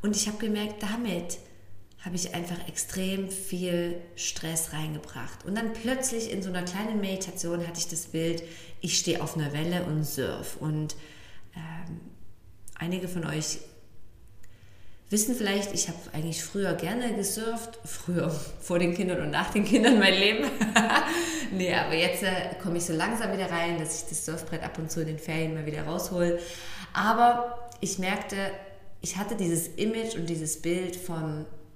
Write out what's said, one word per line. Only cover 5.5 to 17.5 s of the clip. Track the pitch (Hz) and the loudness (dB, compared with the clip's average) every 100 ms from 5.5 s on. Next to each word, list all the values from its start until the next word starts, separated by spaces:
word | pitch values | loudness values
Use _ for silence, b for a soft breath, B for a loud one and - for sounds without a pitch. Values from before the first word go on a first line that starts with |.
| 208 | -2
dann | 226 | -2
plötzlich | 220 226 262 254 233 226 | -2 0 0 0 -2 -2
in | 196 | -4
so | 190 | -2
einer | 180 | -2
kleinen | 175 185 220 208 | -2 -2 -2 0
Meditation | 196 190 180 - 170 170 165 | 0 -2 -4 -4 -2 0 -2
hatte | 165 | -4
ich | - | -2
das | 160 - | -4 -2
Bild, | 160 165 165 B B B B | 0 0 0 B B B B
ich | 165 - | 0 2
stehe | - 170 | 2 2
auf | 151 - | 0 0
einer | 147 | 0
Welle | 147 165 180 | 0 0 0
und | - 151 | 2 2
surf. | 151 - 113 67 - - | 0 0 0 -2 -6 -4
Und, | 156 151 151 - B B B B B - | 0 0 0 -4 B B B B B -10
ähm, | 160 165 170 165 - - - - - - - - | -8 -6 -6 -8 -12 -10 -10 -10 -16 -14 -12 -6
einige | 165 180 180 | -2 -2 -2
von | 175 156 | -2 0
euch | 151 151 - - - - - - - - - - b b b b b - | 0 -2 -4 -6 -16 -14 -10 -10 -12 -18 -12 -12 b b b b b 0
wissen | 208 240 | 2 2
vielleicht, | 240 202 202 202 | 2 2 2 0
ich | - - | 0 0
habe | 160 - | -2 -6
eigentlich | 151 160 160 | -4 -2 -2
früher | - 202 190 | -4 0 0
gerne | 170 - 233 247 | 0 0 0 0
gesurft, | 196 196 - 220 | 0 0 0 -2